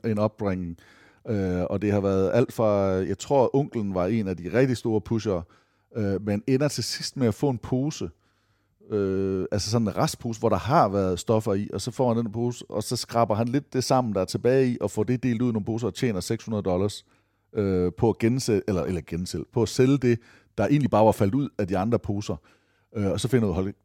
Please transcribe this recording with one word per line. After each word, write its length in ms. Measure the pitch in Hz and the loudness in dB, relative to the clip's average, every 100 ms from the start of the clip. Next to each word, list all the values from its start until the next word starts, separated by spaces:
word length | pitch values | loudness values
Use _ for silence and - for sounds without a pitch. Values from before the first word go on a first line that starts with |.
en 140 | 113 104 | -2 0
opbringning. 580 | 104 - 101 92 87 85 - - _ _ - | 0 -2 -4 -4 -6 -10 -16 -20 _ _ -6
Øh, 340 | 104 95 90 | -2 0 0
og 200 | 87 98 | -2 -2
det 100 | 104 | 0
har 80 | 101 | 2
været 300 | 98 95 95 | 2 2 2
alt 180 | 117 127 | 2 2
fra, 140 | - 110 101 | 2 2 2
jeg 340 | 98 92 90 95 | 2 0 -2 -4
tror, 380 | - 143 113 135 | 0 2 2 2
onklen 380 | 147 117 101 | -2 -4 -4
var 120 | 92 90 | -2 0
en 220 | 113 98 | 0 -2
af 80 | 87 | -4
de 220 | 85 107 | -2 2
rigtig 180 | 135 120 | 2 0
store 240 | 120 110 | -2 -2
pushere, 420 | - 113 107 90 82 _ _ _ _ 113 | -2 -2 -2 -4 -6 _ _ _ _ -4
øh, 260 | 101 95 104 | -2 -2 -2
men 160 | 104 - | -4 0
ender 220 | 131 143 | 0 0
til 160 | - | -4
sidst 320 | 113 - - 143 | -6 -8 -8 -2
med 100 | 120 | 0
at 80 | |
få 160 | - 143 | 0 -2
en 80 | 120 | -2
pose, 520 | - 127 143 - 92 - _ _ _ _ _ _ - | -2 -2 -2 -4 -10 -12 _ _ _ _ _ _ -6
øh, 560 | 107 98 95 95 95 90 | -2 0 0 0 -2 -2
altså 180 | 101 101 | -4 -2
sådan 180 | 117 107 | 0 0
en 80 | 87 | 0
restpose, 440 | 156 - 120 107 | -2 -2 -8 -2
hvor 80 | 113 | 0
der 80 | 98 | 0
har 320 | 110 160 113 | 2 2 4
været 300 | 101 92 90 | 2 0 -2
stoffer 360 | - 110 107 | 0 0 2
i, 140 | 98 104 | -2 -2
og 80 | 101 | -6
så 100 | 127 | -6
får 240 | - 123 | -2 0
han 100 | 117 | 0
den 80 | 117 | -2
pose, 320 | 110 120 120 - | -4 -4 -6 -8
og 140 | 104 | -6
så 140 | - 120 | -4 -6
skraber 380 | - 117 117 | -2 0 2
han 140 | 107 120 | 2 0
lidt 240 | 120 - | -2 -2
det 120 | - | -2
sammen, 300 | - 131 123 | 2 2 2
der 60 | 98 | 0
er 40 | |
tilbage 440 | 92 104 120 131 127 | -2 0 2 4 4
i, 80 | 120 | 0
og 100 | 101 | -2
får 120 | - | -2
det 200 | 107 123 | -2 0
delt 200 | 131 113 | 0 0
ud 60 | 123 | 0
i 20 | |
nogle 120 | 113 | 0
poser 220 | 101 110 113 | -2 -2 -4
og 80 | |
tjener 260 | - 127 95 | -2 -2 -2
seks 240 | - 113 | -2 -4
hundrede 180 | - 110 | -4 -4
dollars, 440 | 95 90 101 - - _ _ _ _ | 0 0 0 -4 -16 _ _ _ _
øh, 400 | 110 98 92 90 - | -2 0 2 0 2
på 120 | 113 | 2
at 80 | 98 | 4
gensæ-, 420 | 113 127 123 101 - | 2 2 2 0 0
eller, 140 | 92 | -2
eller 180 | 71 87 - | -2 -4 -4
gensælge, 380 | 82 90 85 - | -6 -6 -8 -6
på 100 | 123 | -2
at 60 | 107 | 0
sælge 300 | - 131 139 | 2 4 4
det, 200 | 123 117 - - _ - | 2 0 -2 -20 _ -2
der 80 | 101 | 2
egentlig 240 | 147 123 | 2 4
bare 140 | 104 | 4
var 80 | 110 | 6
faldet 220 | 98 98 | 4 2
ud 140 | 127 143 - | 0 -2 -4
af 100 | 95 | -2
de 100 | 95 | 0
andre 200 | 107 117 | 0 0
poser. 380 | - 101 104 80 _ _ _ _ _ 110 | -2 -4 -6 -8 _ _ _ _ _ -4
Øh, 100 | 98 | -2
og 100 | 92 | 0
så 80 | 120 | 2
finder 180 | 123 107 | 2 2
jeg 40 | |
ud 60 | 85 | 0
af, 60 | |
"Hold, 40 | 95 - | -4 -6